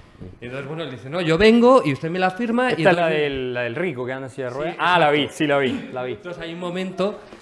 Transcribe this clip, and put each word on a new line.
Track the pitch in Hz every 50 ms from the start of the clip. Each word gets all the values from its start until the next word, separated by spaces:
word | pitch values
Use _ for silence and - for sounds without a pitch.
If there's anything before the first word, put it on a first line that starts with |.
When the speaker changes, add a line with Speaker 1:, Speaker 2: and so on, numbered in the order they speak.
| - - - - 95 92 92 -
Speaker 1:
Y | -
entonces, | 120 127 135 139 131
bueno, | 156 160 165
él | 139
dice, | 131 117 101 135
"No, | 147 180
yo | 185 156 160 165
vengo | 202 220 226 233 233 240 262 254 -
y | 151 135
usted | - - 165
me | 170 185
la | 185 185
firma", | 185 - 240 226 226 240 254 254
y | 226 -
Speaker 2:
¿Esta | 165 196
es | 175
la | 175 170
Speaker 1:
entonces | 165 160 151
Speaker 2:
del, | 147 143 139 135 127 127 123
la | 123
del | 123 120 117
rico | 143 175 190 143 120 127
que | 120 131
anda | 131 135 131
en | 117
silla | - 131 123
de | 123
Speaker 1:
Sí, | 135
Speaker 2:
ruedas? | 151 165 180 -
Ah, | 151 170 180 175
la | 160 147
vi, | 147 151
Speaker 1:
exacto. | 139 - - -
Speaker 2:
sí, | 160 147
la | 143 143
vi, | 139 127 180 269 - - -
la | 127 127
vi. | 127 123
Speaker 1:
Entonces | - - 175 170 170
hay | 170 170 165
un | 170
momento | 180 175 175 185 190 190 185 - 185 202 208 - - - - -